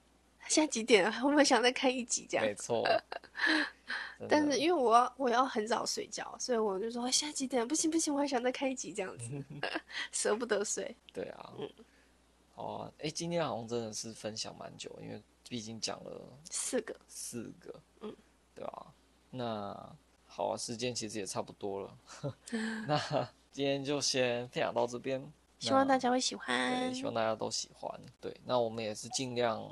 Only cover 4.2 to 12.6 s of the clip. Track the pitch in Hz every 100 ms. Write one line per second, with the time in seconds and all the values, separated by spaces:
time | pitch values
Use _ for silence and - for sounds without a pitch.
4.2 | - 294 294 247 311 349 240 233 247 -
5.2 | 262 233 262 220 214 220 - - - -
6.2 | - - - 226 214 190 226 240 247 254
7.2 | 302 294 262 254 233 311 320 320 320 285
8.2 | 285 254 247 254 262 262 180 202 185 -
9.2 | 117 139 135 147 - - - - - -
10.2 | 202 214 233 202 202 - 196 240 _ -
11.2 | - - - - 92 - 233 _ _ _
12.2 | _ _ _ -